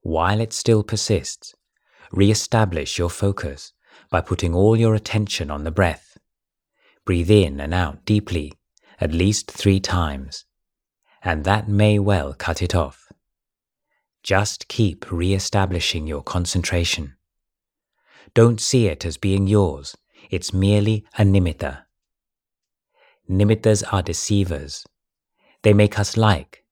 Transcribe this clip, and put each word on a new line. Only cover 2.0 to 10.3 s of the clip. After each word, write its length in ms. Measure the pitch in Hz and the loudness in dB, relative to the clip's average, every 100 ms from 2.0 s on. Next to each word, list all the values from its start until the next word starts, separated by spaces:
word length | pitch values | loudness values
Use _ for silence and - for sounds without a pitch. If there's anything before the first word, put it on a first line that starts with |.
| - | -8
re-establish 880 | - 101 107 - 117 107 82 69 - | 2 4 4 0 0 2 -2 -6 -4
your 100 | 87 | -4
focus 640 | - 101 98 80 71 - _ _ - _ | -2 -4 -2 -8 -12 -18 _ _ -20 _
by 100 | 85 | -4
putting 340 | - 90 87 | -2 -4 0
all 220 | 85 101 113 | 2 4 4
your 180 | 113 | 2
attention 560 | 107 - 110 101 - 73 | 0 -2 -4 -2 -6 -6
on 140 | 73 | -6
the 60 | 78 | -6
breath. 480 | 82 90 76 _ _ _ _ _ _ _ _ _ _ - | 0 0 0 _ _ _ _ _ _ _ _ _ _ -2
Breathe 240 | 87 85 | -2 4
in 300 | 104 85 69 | 4 4 -4
and 120 | 71 | -4
out 320 | 87 80 - | -2 -2 -6
deeply, 480 | - 104 - 85 71 - _ _ _ _ | -2 -2 0 -6 -6 -14 _ _ _ _
at 140 | 78 | -4
least 360 | 80 95 107 - | -2 -2 -4 -8
three 300 | - 101 95 | -2 2 2
times, 640 | - 92 80 71 69 | 0 -4 -4 -6 -12